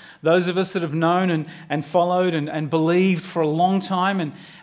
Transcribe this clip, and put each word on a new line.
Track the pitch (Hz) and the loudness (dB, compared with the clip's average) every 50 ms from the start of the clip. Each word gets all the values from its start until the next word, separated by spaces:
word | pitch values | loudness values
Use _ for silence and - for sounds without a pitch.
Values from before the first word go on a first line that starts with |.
| - - - - | -20 -20 -14 -2
those | 147 160 170 185 175 180 | 2 2 4 4 2 0
of | 170 | 0
us | 185 185 185 | -2 -2 -2
that | - 180 | -4 -4
have | 170 147 147 | -4 -4 -2
known | 165 165 170 175 180 190 180 | 0 2 2 2 2 2 0
and, | 165 156 151 - - - - - | 0 -2 -4 -6 -12 -18 -8 -6
and | 147 147 143 | -6 -6 -4
followed | - - 180 175 175 180 185 185 180 | 0 2 2 2 2 2 2 0 0
and, | 165 156 147 156 | 0 -2 -2 -4
and | - 151 156 135 | -4 -4 -2 -2
believed | 170 160 156 165 175 180 185 190 180 160 | 0 2 2 2 4 4 4 4 2 0
for | - - - 170 | -4 -4 -4 -2
a | 160 151 | -2 0
long | 151 165 180 185 196 190 | 2 2 2 2 2 0
time, | 190 - 190 180 185 196 196 185 | -2 -2 -2 0 0 0 0 -2
and, | 160 143 - - - - - - | -4 -4 -8 -12 -18 -20 -20 -14